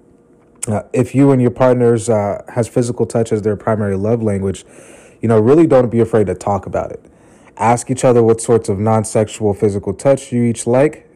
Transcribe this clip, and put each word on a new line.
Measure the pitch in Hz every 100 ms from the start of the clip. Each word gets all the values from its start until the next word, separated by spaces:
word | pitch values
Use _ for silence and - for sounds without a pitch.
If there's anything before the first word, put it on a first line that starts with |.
| _ _ _ _ _ - -
Uh, | 104 -
if | 123 123
you | 131 139
and | 135
your | 123
partners, | 120 127 123 120 117 107
uh, | 107 101 92 -
has | - 113
physical | - 120 120 113
touch | 120 113
as | 110
their | 104 98
primary | - 110 104 95
love | 104 117
language, | 110 98 98 90 - - - - - -
you | 113
know, | 110
really | 110 151 165
don't | 135 123
be | 117
afraid | 110 113 98
to |
talk | 90 - 98 -
about | 87 -
it. | - - _ _ _ _ -
Ask | 113 120 -
each | 127
other | 135 120
what | 113 113
sorts | - 113 -
of | 95
non-sexual | 107 110 104 117 107 - 107
physical | 98 107 101 95
touch | 92 139 135 -
you | 123
each | 120 113 -
like | 123 151 - -